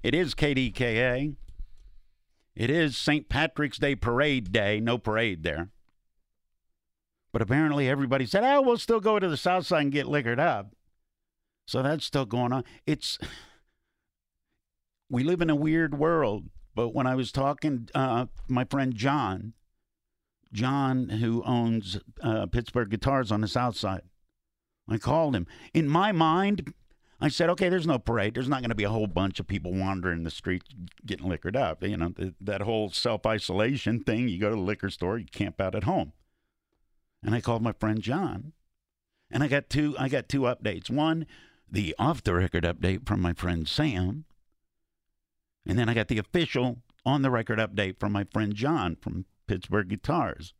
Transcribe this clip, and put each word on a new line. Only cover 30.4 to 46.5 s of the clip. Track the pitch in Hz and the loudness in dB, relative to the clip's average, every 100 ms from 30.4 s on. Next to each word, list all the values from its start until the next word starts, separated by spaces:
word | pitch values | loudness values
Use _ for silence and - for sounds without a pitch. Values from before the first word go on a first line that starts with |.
| - 90 - - 87 - | -4 -4 -6 -16 -16 -16
getting | - - 90 | -10 -6 -4
liquored | 82 104 | -4 -2
up." | 107 107 78 | -2 -2 -2
You | 101 95 | -4 -2
know, | 85 | -4
th-, | - 95 87 | -4 -8 -6
that | 95 98 | -6 -4
whole | 101 110 104 | -2 0 -2
self-isolation | - 120 110 113 107 - 95 110 139 - 113 | -2 -2 -2 -2 -2 -2 0 0 0 -2 -2
thing, | - 110 123 | 0 0 -2
you | 87 | 0
go | 104 | 0
to | |
the | 110 | 0
liquor | 92 107 98 | -2 -2 -4
store, | - 87 113 | -4 -4 -4
you | |
camp | 82 - 98 - | -6 -6 -6 -2
out | 95 | -2
at | 101 | 0
home. | 101 185 76 - _ _ _ _ _ _ _ _ _ _ | 0 0 -2 -10 _ _ _ _ _ _ _ _ _ _
And | 98 | -2
I | 117 | 0
called | 113 113 | 0 0
my | 113 | -2
friend | 104 107 110 | -2 -2 -2
John, | 110 151 175 92 143 _ _ _ _ _ _ _ _ | -2 -2 -4 -6 -12 _ _ _ _ _ _ _ _
and | 123 | -2
I | 147 | 2
got | 143 - | 0 2
two, | 151 151 - | 0 0 0
I | 135 | -2
got | 135 - | -2 0
two | 139 | 0
updates. | 123 123 113 87 - | 2 0 -4 -4 -4
One, | 127 160 165 156 - - _ _ | 0 2 0 -4 -14 -20 _ _
the | - 90 - | -2 -2 0
off-the-record | 127 151 - 87 92 87 | 0 2 2 2 4 2
update | 85 80 92 95 | 0 0 0 0
from | - - | 0 0
my | 87 | 0
friend | 82 92 85 78 | 0 -2 -2 -2
Sam, | - 156 92 90 135 - _ _ _ _ _ _ _ _ _ _ _ _ _ | 0 0 0 -2 -4 -12 _ _ _ _ _ _ _ _ _ _ _ _ _
and | - 98 | -2 0
then | 117 | 2
I | |
got | 113 107 | 0 0
the | 110 | -2
official | - 180 160 | 0 -2 0